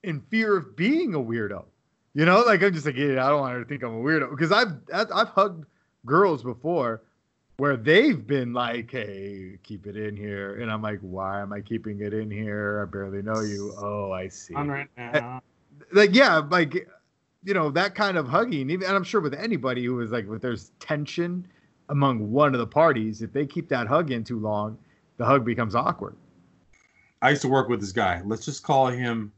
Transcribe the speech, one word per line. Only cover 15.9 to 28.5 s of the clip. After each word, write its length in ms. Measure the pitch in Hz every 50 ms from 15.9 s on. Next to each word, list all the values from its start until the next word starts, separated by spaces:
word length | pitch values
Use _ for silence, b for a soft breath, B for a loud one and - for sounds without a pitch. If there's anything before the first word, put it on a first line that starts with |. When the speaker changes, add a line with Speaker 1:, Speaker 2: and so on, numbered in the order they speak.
| 175
Speaker 1:
like, 200 | 196 214 202 180
yeah, 280 | 247 277 233 175 160 151 143
like, 340 | 180 180 170 147 131 175 - _ - _ _ _ _ _ _ _ _ _ -
you 80 | 190 202
know, 160 | 185 160 151
that 260 | 139 165 185 202 196
kind 220 | - 214 202 190
of 100 | 170 147
hugging, 420 | 123 123 190 233 247 202 143 135 131
even, 160 | 165 185 190
and 120 | 185 196
I'm 80 | 196 180
sure 160 | - - 208
with 120 | 165 147 127
anybody 520 | - 226 226 226 156 117 131 123 123 123
who 160 | 120 127 123
is 100 | 120 107
like, 140 | 117 120 101 98
if 120 | 107 110
there's 320 | - 127 120 - - _ _ _
tension 680 | - - 156 147 147 - - - 170 175 175 180 180 b b b b b b _ _
among 420 | - 147 143 143 139 127 110 104 104
one 240 | 110 139 151 143 135
of 60 | 123
the 80 | 117
parties, 540 | 110 - - 165 165 135 120 110 110 107 110
if 100 | 113 107
they 140 | - 139 151
keep 240 | 143 - 180 160 -
that 180 | 143 123 117
hug 240 | 107 135 160 175 147
in 140 | 131 117 113
too 140 | - 123 113
long, 380 | 107 107 107 104 104 107 107 b b b b b b b _
the 80 | - 120
hug 220 | 113 135 139 117
becomes 280 | 120 113 110 117 107 92
awkward. 440 | 120 135 190 202 - 101 95 - _ _ _ _ _ _ _ _ _ _ _ b b b b b b b b b _
Speaker 2:
I 80 | - 131
used 140 | 147 143 -
to 40 |
work 220 | 131 135 135 127 123
with 100 | 120 107
this 140 | 101 98 90
guy. 280 | 120 104 92 87 85 92
Let's 180 | 101 113 110 -
just 180 | -